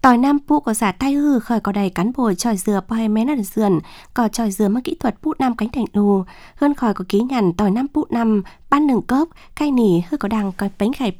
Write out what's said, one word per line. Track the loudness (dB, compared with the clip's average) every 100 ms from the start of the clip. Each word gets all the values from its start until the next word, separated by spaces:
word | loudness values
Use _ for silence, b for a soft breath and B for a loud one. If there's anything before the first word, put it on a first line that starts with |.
Tỏi | 4 4
nam | 4 0 2
bút | 0
có | 0
giả | -2 -2
tay | -2 -2
hư | 0 2 0
khỏi | 0 -2
có | -2
đầy | -2 -2
cán | 0 -2 0
bộ | 0
tròi | 0 -2 -2
dừa | 0 -2 -2
bòi | -4 0
mé | 0 0
nát | -2
dườn, | -4 -2 0 0 -2 B B
có | -2 -2
tròi | -2 -4
dừa | 0 0
mất | 0
kỹ | -4 -4
thuật | -4 -4
bút | -6 -2
nam | -2 -2
cánh | -4
thành | -4 -4
lù, | 0 2 2 -2 B B B
hơn | 0
khỏi | 2 -2
có | -2 -2
ký | 0
nhằn | 0 0 0
tỏi | 2 0
nam | 0 -2
bút | -2 -2
nam, | 0 0 0 -2 B -2
ban | 0 2
nừng | 0
cốc, | 0 0 0 B B -4
cây | 0
nỉ | 2 4 2 0
hư | -4
có | -2
đang | -2 -4
có | -4 -6 -2
bánh | -4
khải | -2 -4 -4